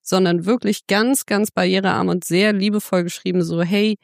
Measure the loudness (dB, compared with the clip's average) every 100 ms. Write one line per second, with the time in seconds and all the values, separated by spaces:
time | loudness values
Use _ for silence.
0 | -2 2 2 2 0 0 0 -4 -2 0
1 | 2 0 -2 -2 -2 0 0 0 0 0
2 | 0 -2 -2 0 2 2 0 -2 0 -2
3 | -2 -4 -2 -2 0 -2 0 0 0 -2